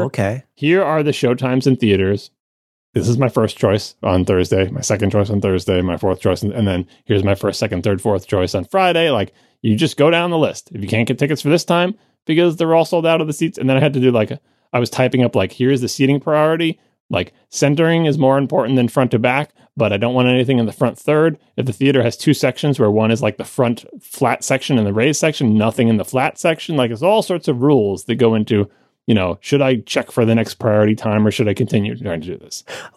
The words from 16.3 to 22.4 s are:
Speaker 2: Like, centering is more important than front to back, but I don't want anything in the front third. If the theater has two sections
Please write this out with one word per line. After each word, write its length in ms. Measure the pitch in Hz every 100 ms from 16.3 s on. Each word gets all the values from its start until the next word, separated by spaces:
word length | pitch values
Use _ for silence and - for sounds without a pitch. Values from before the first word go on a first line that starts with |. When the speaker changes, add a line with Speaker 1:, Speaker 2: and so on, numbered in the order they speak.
| 151 156 165 165 - _ _ -
Speaker 2:
Like, 220 | 90 90 _ _
centering 560 | - 143 147 165 165 160
is 120 | 147
more 200 | 135 139
important 380 | 131 151 120 127
than 100 | 120
front 220 | - 127
to 60 | 117
back, 340 | 123 135 151 _ _ -
but 160 | 107
I 40 | 101
don't 180 | 117
want 140 | 127 123
anything 300 | 127 123 127
in 60 | 110
the 60 |
front 240 | - 123 -
third. 420 | - 151 165 151 _ -
If 100 | 131
the 60 |
theater 300 | - 135 135
has 120 | 117 -
two 180 | 156
sections 440 | 135